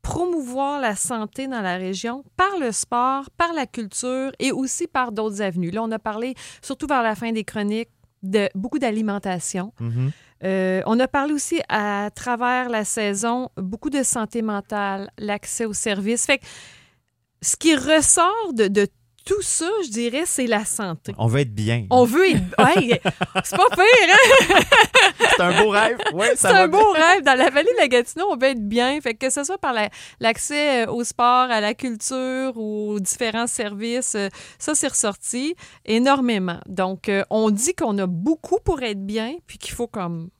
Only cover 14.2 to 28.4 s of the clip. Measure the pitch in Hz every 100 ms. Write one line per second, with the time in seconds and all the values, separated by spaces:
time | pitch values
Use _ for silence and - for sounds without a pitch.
14.2 | 214 233 220 202 196 208 202 196 196 -
15.2 | 208 202 - - 226 202 233 196 202 233
16.2 | - 269 - - - - _ _ _ _
17.2 | _ _ - - 320 302 262 311 277 -
18.2 | 349 440 415 240 202 202 202 _ _ _
19.2 | - 403 370 - 330 427 320 214 233 254
20.2 | 349 - 247 208 220 - 196 165 - 95
21.2 | 113 127 139 104 107 117 98 254 240 269
22.2 | 381 277 180 - 254 359 247 - - -
23.2 | 185 190 - - 427 381 403 494 349 403
24.2 | 494 539 320 370 - 508 - 508 392 -
25.2 | 466 415 349 - 427 403 453 453 427 -
26.2 | 453 480 - 381 370 370 427 330 330 381
27.2 | 285 254 269 269 339 494 294 247 247 -
28.2 | 392 285